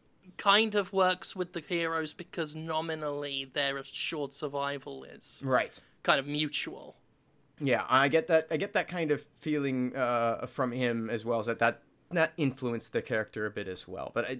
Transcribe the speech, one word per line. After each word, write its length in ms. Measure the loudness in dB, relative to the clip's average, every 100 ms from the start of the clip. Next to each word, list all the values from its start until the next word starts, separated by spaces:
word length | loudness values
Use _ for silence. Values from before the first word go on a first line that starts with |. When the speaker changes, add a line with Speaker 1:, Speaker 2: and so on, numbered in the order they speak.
| _ _ -18 0
Speaker 1:
kind 380 | 6 6 6
of 180 | 2 2
works 420 | 4 4 4 -2
with 180 | -4 -4
the 80 | -4
heroes 520 | -2 -2 0 -2 -4
because 420 | -8 -8 -4 -4
nominally 960 | -6 -4 -2 -2 -4 -4 -4 -4 -6 -6
their 240 | -2 -2 -2
assured 540 | -6 -6 -4 -4 -6
survival 720 | -4 -4 -2 -4 -4 -8 -12
is 380 | -12 -16 -14 -8
Speaker 2:
Right. 360 | 0 2 0 -6 -20 _
Speaker 1:
kind 180 | 2 2
of 60 | 2
mutual. 680 | -2 -2 -2 -6 -10 -14 -18 _ _ _ _ _ -4
Speaker 2:
Yeah, 240 | 2 2 4
I 200 | 4 6
get 200 | 4 4
that, 180 | 4 4
I 60 | -2
get 160 | 0
that 140 | 0 0
kind 220 | -2 0
of 140 | 0 -2 _
feeling, 560 | -2 0 0 0 0 0
uh, 500 | 2 2 2 0 -4
from 260 | -2 -2
him 380 | 0 0 0 -2
as 140 | -2
well, 160 | 0 0
is 60 | 0
that, 120 | 2
that, 240 | 2 2 _ _ -4
that 220 | 0 0 2
influenced 560 | 0 0 -4 -4 -4
the 100 | -4
character 440 | 0 -2 -2 -4 -6
a 40 |
bit 180 | -4 -8
as 200 | -8 -10
well. 220 | -10 -4
But 100 | -2
I, 120 | -2